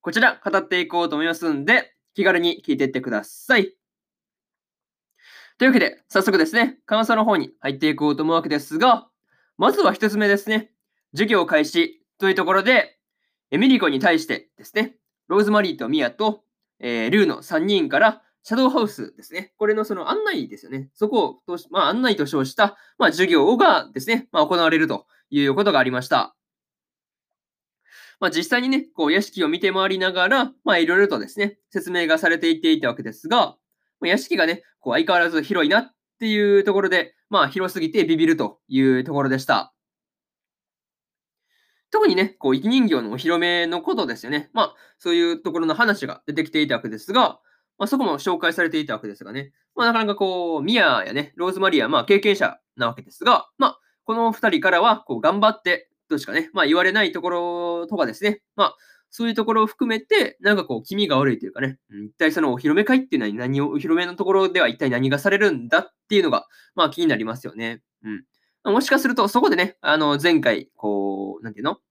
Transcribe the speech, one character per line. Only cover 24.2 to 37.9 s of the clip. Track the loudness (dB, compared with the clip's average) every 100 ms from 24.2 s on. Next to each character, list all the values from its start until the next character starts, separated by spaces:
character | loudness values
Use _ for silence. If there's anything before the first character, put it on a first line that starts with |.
| -2
ま | 0
あ、 | 0
行 | 2
わ | 2
れ | 2
る | 0
と | -4 _ _ _
い | 0 0
う | 2
こ |
と | 2
が | 2
あ |
り | 0
ま | -2
し | 0
た。 | -2 -2 _ _ _ _ _ _ _ _ _ _ _ _ _ _ _ _ -20 -20 _
ま | -2
あ、 |
実 | -2 -2
際 | -2
に | 0
ね、 | -2 -2
こ | -2 0
う、 |
屋 | 2
敷 | 0 -4 -2
を |
見 | 0
て | -2
回 | 0 -2
り | -2
な | -2
が | 0 2
ら、 | 2 0 _ 0
ま |
あ、 | 2
い | 2
ろ | 2
い |
ろ | 2
と | 0
で | -6
す | -4
ね、 | -6 -6 _
説 | -8 -4
明 | -4 0
が | 2
さ | 2
れ | 0
て | 0
い | 0
っ |
て | 2
い | 0
た | 0
わ | -6
け |
で | -12
す | -14 -2
が、 | 0 0 -4 _ _ _ _
ま | -2
あ、 |
屋 | -2
敷 | -2 0
が | 0
ね、 | -2 _ _
こ | -4
う、 | -2
相 | 2
変 |
わ | 2
ら | 2
ず | 0
広 | -2 0 2
い |
な | 2
っ | 0 _ _ _
て | -2
い | 0 4 4
う | 4
と |
こ | 0
ろ | 2
で、 | 0 -2 _ _
ま | 0
あ、 | 0
広 | 0 -6
す | -4
ぎ | -2